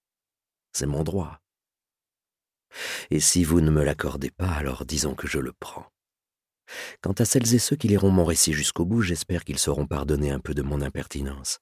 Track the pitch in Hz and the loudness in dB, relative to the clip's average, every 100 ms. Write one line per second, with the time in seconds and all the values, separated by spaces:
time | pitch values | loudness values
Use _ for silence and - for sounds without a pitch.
0 | _ _ _ _ _ _ _ - 71 73 | _ _ _ _ _ _ _ -6 -2 0
1 | 80 98 78 76 _ _ _ _ _ _ | -2 -2 -4 -10 _ _ _ _ _ _
2 | _ _ _ _ _ _ _ - - - | _ _ _ _ _ _ _ -12 -10 -8
3 | - 76 - 87 80 85 78 78 71 71 | -2 0 2 4 4 4 6 4 2 0
4 | 76 69 67 - 92 76 71 64 - 76 | -4 -6 -8 -4 -4 -2 -4 -6 -6 -4
5 | 78 65 - 76 64 - - - - _ | -4 -4 -4 -4 -4 -8 -14 -14 -18 _
6 | _ _ _ _ _ _ - - - - | _ _ _ _ _ _ -18 -14 -14 -6
7 | 87 98 117 135 117 120 - 151 107 101 | -2 0 2 4 4 4 2 0 4 4
8 | 95 95 82 82 - 76 71 - 85 113 | 6 6 4 4 2 2 0 0 0 2
9 | 98 82 - 87 - 69 - 71 73 78 | 0 -2 -2 -4 -4 -2 0 0 -2 -2
10 | 69 73 71 69 - 71 69 71 69 69 | 0 0 0 -2 -4 -4 -2 -2 -4 -6
11 | 67 - 69 67 65 - | -8 -6 -8 -8 -8 -8